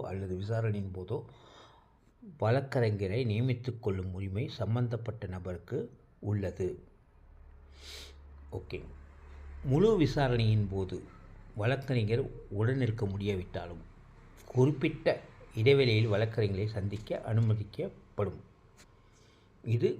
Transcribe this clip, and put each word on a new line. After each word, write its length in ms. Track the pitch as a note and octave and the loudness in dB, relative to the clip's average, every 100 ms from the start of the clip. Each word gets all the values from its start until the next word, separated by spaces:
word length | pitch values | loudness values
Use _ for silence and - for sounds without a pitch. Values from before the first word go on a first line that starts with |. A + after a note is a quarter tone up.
அல்லது 320 | - F#2+ G2 F#2 | -2 -6 -4 -4
விசாரணையின் 580 | G2+ A2+ A2 G2+ F#2+ | -2 0 0 0 -4
போதோ 240 | F#2 F2+ A#2+ - - - - - - _ _ _ _ G#3+ D3+ | -6 -6 -6 -8 -18 -20 -20 -20 -20 _ _ _ _ -14 -2
வழக்கறிஞரை 840 | G#2+ C3 C#3 C3 A2+ G2+ F#2+ A2+ A#2+ | 2 2 0 0 2 0 0 0 0
நியமித்துக் 560 | G#2 C3 B2 - - | 2 0 0 -4 -4
கொள்ளும் 300 | G#2 F#2+ F#2 | -2 -2 -4
உரிமை 320 | F#2 G2 G2 G#2+ | -6 -4 -4 -4
சம்பந்தப்பட்ட 760 | - G2+ A#2+ B2 A#2 A2 - F#2 | -4 -2 0 0 -2 -6 -8 -8
நபருக்கு 520 | F2+ F2+ F2 - D3 B3 - - - | -8 -6 -8 -6 -6 -6 -12 -20 -8
உள்ளது. 480 | G2+ G#2 F2+ - F2+ - - - _ - - - - - - - - - - - - - - | -2 0 0 -2 -4 -4 -14 -20 _ -20 -20 -20 -20 -20 -20 -20 -16 -16 -16 -20 -20 -20 -12
ஓகே, 280 | - - F2+ - - - - - - - - | -12 -10 -10 -12 -16 -20 -20 -20 -18 -16 -8
முழு 280 | C#3+ C#3+ A3 G3+ | 2 6 6 6
விசாரணையின் 720 | C3+ D3+ C3+ A#2+ A2 G#2+ G2 | 4 4 2 4 4 4 2
போது 280 | F#2+ F#2 B2 - - - - - G#2+ | -2 -4 -6 -10 -18 -20 -20 -12 -2
வழக்கறிஞர் 680 | A2+ C3+ C#3 B2 G#2 A#2+ - - - | 0 0 0 2 2 0 -2 -8 -6
உடனிருக்க 520 | G2+ A#2 C3+ A2+ A2 G2 | 0 2 2 0 0 -2
முடியாவிட்டாலும், 800 | G2 G2+ F#2+ F2+ F2 F2 E2+ - - - - - - - | -2 -2 -2 -4 -8 -8 -12 -16 -20 -20 -20 -20 -20 -4
குறிப்பிட்ட 640 | B2 C3+ - D#3 - E3 A2 - - - A2+ | 2 2 2 -2 0 0 0 -4 -20 -10 2
இடைவெளியில் 540 | A#2+ C#3 B2+ G#2+ A2+ | 6 6 6 6 4
வழக்கறிஞரை 560 | G2+ A2 A#2 G2+ F#2+ G#2+ | 4 2 2 0 0 -2
சந்திக்க 520 | G2+ G2+ G#2 - E3+ A#2 | -2 -4 -4 -4 -4 2
அனுமதிக்கப்படும். 1160 | A2 A2+ G#2+ G2+ - F#3+ - - - F#2+ - - - - - - - - - - - - - | 4 4 2 -2 -6 -6 -8 -10 -2 -2 -4 -14 -20 -20 -20 -20 -20 -20 -20 -20 -20 -20 -8
இது 260 | A2 A#2 E3 | 0 2 2